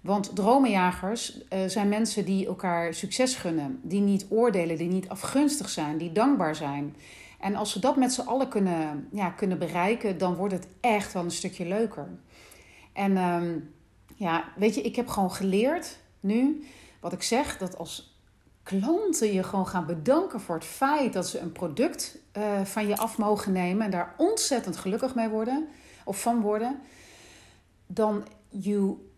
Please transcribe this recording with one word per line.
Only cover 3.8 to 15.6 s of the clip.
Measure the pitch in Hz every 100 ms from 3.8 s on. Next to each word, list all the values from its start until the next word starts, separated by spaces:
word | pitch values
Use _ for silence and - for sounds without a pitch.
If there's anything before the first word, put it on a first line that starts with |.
Die | - 196
niet | 202 196 190
oordelen, | 220 240 196 165 160
die | 175
niet | 185 185
afgunstig | - - 269 294 294 -
zijn, | - 151 156
die | 170
dankbaar | 165 254 269 165 156
zijn. | 147 143 143 - - - - -
En | 196
als | 202 208
ze | 208
dat | 254 277
met | 247
z'n | -
allen | - 247 262
kunnen, | 220 190 170 156 147 135
ja, | 202 185
kunnen | 180 208 180
bereiken, | 170 175 180 233 220 175
dan | 180
wordt | 170 202
het | 185 - -
echt | 240 208 202
wel | 185
een | 175
stukje | 170 190 180 170
leuker. | 196 226 170 143 180 - - - - - - -
En, | - 196 190
ehm, | 180 175 170 165 - - _ _ _
ja, | - 185 165 - -
weet | 208
je, | 247
ik | 226 -
heb | 240
gewoon | - 185
geleerd | 180 196 190